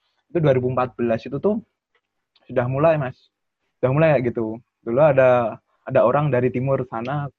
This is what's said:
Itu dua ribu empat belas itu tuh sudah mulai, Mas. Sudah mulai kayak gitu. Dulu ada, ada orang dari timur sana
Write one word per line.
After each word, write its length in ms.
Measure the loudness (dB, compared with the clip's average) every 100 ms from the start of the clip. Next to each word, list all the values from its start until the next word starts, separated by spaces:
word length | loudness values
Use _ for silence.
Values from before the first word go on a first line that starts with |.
| _ _ _
Itu 80 | 0
dua 160 | 2
ribu 160 | 2 0
empat 240 | -2 -4 -4
belas 260 | -4 -4 -6
itu 120 | -4
tuh 240 | -4 -4 -8 _ _ _ _ _ _ _ -8
sudah 200 | -4 -2
mulai, 260 | 0 2 2
Mas. 160 | -4 -10 _ _ _ _ _ _
Sudah 80 | -2
mulai 280 | 2 2 2
kayak 160 | 0
gitu. 280 | -4 -6 -8 _ _ -4
Dulu 160 | 2
ada, 560 | 4 6 4 4 0 -8 _ _ -2
ada 140 | 2 2
orang 240 | 2 0
dari 240 | 0 0
timur 320 | -2 -2 -4 -4
sana 360 | -10 -8 -8 -10